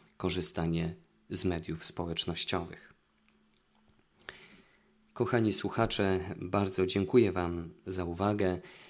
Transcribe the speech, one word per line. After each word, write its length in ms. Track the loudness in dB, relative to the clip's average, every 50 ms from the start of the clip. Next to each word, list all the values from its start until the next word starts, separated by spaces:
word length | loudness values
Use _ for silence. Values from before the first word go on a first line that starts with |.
| -20 -20 _
korzystanie 800 | -4 -2 -2 0 0 -2 -4 -2 -2 -2 0 0 0 -2 -2 -6 -8 -16 _ _ _ _ -4
z 140 | -2 0 0
mediów 400 | 0 0 -2 -4 -6 -6 -2 -2
społecznościowych. 1120 | -2 -2 -2 -4 -4 -2 -2 -2 -2 -2 -4 -2 -2 -2 -2 -4 -4 -12 -18 -20 -20 -20 _ _ _ _ _ _ _ _ _ _ _ _ _ _ _ _ _ _ _ _ _ _ _ _ _ -16 -16 -16 -16 -20 -20 -20 -20 -20 _ _ _ _ _ _ _ _ _
Kochani 400 | -4 -2 -2 2 2 4 4 4
słuchacze, 680 | 2 2 0 0 2 2 2 2 2 2 2 2 2 0 0 -4 -8
bardzo 500 | -8 -6 0 2 2 2 2 2 0 0
dziękuję 460 | 2 2 0 2 6 6 6 6 6
Wam 380 | 2 0 -2 -2 -2 -4 -6 -10 -12 -14 -10
za 180 | -6 -4 -4 -4
uwagę, 560 | -4 -2 0 0 0 2 2 2 2 2 0 -4 -12 -20 -20 -20